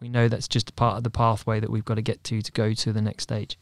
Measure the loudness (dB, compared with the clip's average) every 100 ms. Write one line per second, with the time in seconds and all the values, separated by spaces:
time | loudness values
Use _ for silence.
0 | -2 2 4 2 0 0 0 2 2 2
1 | -2 2 2 2 0 -2 0 -2 -2 -2
2 | -2 -4 -4 -4 -4 0 0 0 0 0
3 | -2 -4 -6 -6 -6 -12